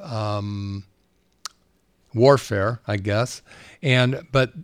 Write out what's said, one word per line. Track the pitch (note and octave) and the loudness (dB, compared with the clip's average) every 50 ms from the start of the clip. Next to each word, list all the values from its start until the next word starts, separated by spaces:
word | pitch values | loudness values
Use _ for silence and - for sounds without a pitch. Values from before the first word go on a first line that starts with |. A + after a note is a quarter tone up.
| - | -14
um, | F3+ A#2+ A2 G#2+ G#2 G#2 G#2 G2+ G2+ G#2 G2+ G2+ G2 G2 G2 F#2+ _ _ _ _ _ _ _ _ _ _ _ _ - - _ _ _ _ _ _ _ _ _ _ _ _ | -10 -8 -6 -4 -4 -4 -4 -6 -6 -8 -8 -8 -8 -10 -10 -12 _ _ _ _ _ _ _ _ _ _ _ _ -16 -16 _ _ _ _ _ _ _ _ _ _ _ _
warfare, | A2+ A#2+ C3+ C#3 C3 - - A2 G2+ F#2+ G#2+ B2 A#2 - - | 4 6 8 6 6 4 -2 -2 0 0 0 -2 -4 -6 -4
I | G#2+ | -4
guess. | G2+ F#2+ G#2 G2+ G#2+ B2 B2 - - - _ - - - - - _ - | -4 -2 -2 0 0 -2 -2 -6 -14 -18 _ -20 -20 -20 -20 -20 _ 0
And, | C#3+ B2+ B2+ B2+ B2 C3+ C3+ - - | 2 2 4 4 2 0 -4 -8 -2
but | - C3+ C3 A#2+ - E3 | 0 0 0 0 -2 -12